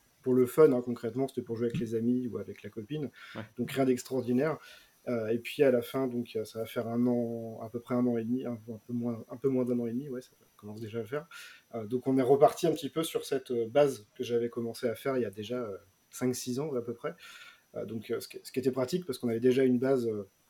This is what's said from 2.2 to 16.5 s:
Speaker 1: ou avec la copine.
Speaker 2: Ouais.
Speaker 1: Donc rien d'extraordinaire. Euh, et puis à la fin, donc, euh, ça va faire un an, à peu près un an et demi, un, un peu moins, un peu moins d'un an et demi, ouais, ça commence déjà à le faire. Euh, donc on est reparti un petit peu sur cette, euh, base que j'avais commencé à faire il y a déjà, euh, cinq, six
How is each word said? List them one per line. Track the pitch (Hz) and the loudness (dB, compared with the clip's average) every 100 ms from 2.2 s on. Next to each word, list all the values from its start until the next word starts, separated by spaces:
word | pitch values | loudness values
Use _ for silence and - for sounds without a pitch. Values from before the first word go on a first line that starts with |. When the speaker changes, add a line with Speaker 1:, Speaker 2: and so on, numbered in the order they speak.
| 123 | -2
Speaker 1:
ou | 104 | -6
avec | 95 101 | -8 -12
la | 107 | -12
copine. | 110 104 151 135 - - 110 | -12 -8 -6 -6 -10 -14 -12
Speaker 2:
Ouais. | 107 - | -10 -6
Speaker 1:
Donc | 120 | -4
rien | - 131 | 2 2
d'extraordinaire. | 123 - 131 117 123 156 143 - - - _ - | 2 0 -4 0 2 2 -2 -10 -20 -20 _ -4
Euh, | 120 110 | -2 -2
et | 117 | -2
puis | - - | -2 2
à | 139 | 4
la | 120 | 4
fin, | 117 135 131 | 2 -2 -2
donc, | 120 117 110 | -2 -4 -6
euh, | |
ça | 110 113 | -6 -6
va | 110 | -6
faire | 127 113 | -4 -2
un | 120 123 | 2 2
an, | 120 117 117 113 110 | 2 0 -4 -10 -10
à | 110 | -10
peu | 120 | -10
près | - | -2
un | 123 123 | 0 2
an | 117 | 2
et | |
demi, | 110 127 131 | 0 -2 -4
un, | |
un | 117 110 110 - | -8 -10 -14 -8
peu | |
moins, | 120 120 113 - | -4 -4 -4 -8
un | 123 | -2
peu | 139 | 0
moins | 127 | 2
d'un | 123 120 | 2 0
an | 120 | 0
et | |
demi, | 117 143 | -2 -4
ouais, | 127 | -8
ça | 127 _ _ _ | -10 _ _ _
commence | 104 107 | -14 -12
déjà | 113 117 | -8 -6
à | |
le | 107 | -6
faire. | 143 170 - - - _ 117 | -6 -8 -14 -18 -20 _ -10
Euh, | 104 | -4
donc | 123 135 | -2 2
on | 131 | 4
est | |
reparti | 127 139 - - 160 | 6 10 8 8 0
un | |
petit | - 135 | 0 -2
peu | 160 | -2
sur | 160 - - | -2 -2 -2
cette, | 135 - | -4 -2
euh, | 120 110 | -2 2
base | 139 147 117 107 - | 4 4 2 -8 -8
que | |
j'avais | 117 120 117 | -2 0 0
commencé | 120 117 110 123 | -2 -6 -4 -4
à | 107 | -2
faire | 139 131 | -2 0
il | |
y | 110 | -2
a | |
déjà, | 101 104 123 | -4 -6 -6
euh, | 113 95 - _ _ | -6 -10 -14 _ _
cinq, | - 127 123 | -4 -2 -2
six | - | -4